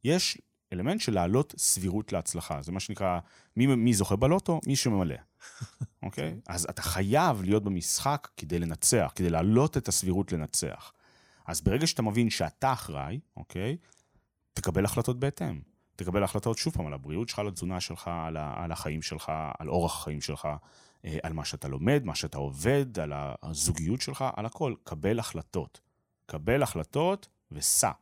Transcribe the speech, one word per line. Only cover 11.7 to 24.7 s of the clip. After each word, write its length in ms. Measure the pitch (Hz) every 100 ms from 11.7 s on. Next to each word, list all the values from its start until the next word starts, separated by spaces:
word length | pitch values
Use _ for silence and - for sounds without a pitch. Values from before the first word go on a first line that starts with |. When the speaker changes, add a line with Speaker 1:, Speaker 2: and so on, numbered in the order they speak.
| 110 160
Speaker 1:
שאתה 140 | -
מבין 280 | 110 107 117
שאתה 440 | - 80 - 131
אחראי, 460 | 127 - 73 69 120 - -
אוקיי? 400 | - 90 104 165 _ _ _ _ _ _ _
תקבל 320 | - - 95 101
החלטות 340 | - 117 123
בהתאם. 400 | 135 - 80 76 - _ _ -
תקבל 280 | 90 92
החלטות, 340 | 95 107 117 113
שוב 160 | -
פעם, 140 | - 78
על 60 |
הבריאות 360 | 71 69 78 117
שלך, 100 | -
על 80 | 104
התזונה 320 | 92 90 92
שלך, 300 | - 82 - 85 80
על 100 | 80
ה-, 260 | 76 62
על 80 | 85
החיים 300 | 80 78 78
שלך, 300 | 76 78 - 78 78 -
על 100 | 76
אורח 320 | 85 85 -
החיים 200 | - 73
שלך, 260 | - 73 76 73 - - - _ -
אה, 120 | 78
על 100 | 82
מה 120 | 80 73
שאתה 220 | 73 71
לומד, 340 | 67 90 143 113
מה 100 | 73
שאתה 220 | 80 71
עובד, 640 | 69 69 87 143 135 101
על 140 | 76
ה-, 220 | 71 71 58
הזוגיות 580 | - 76 - 80 82 123
שלך, 240 | - 135 135 -
על 100 | 110
הכל. 280 | - 151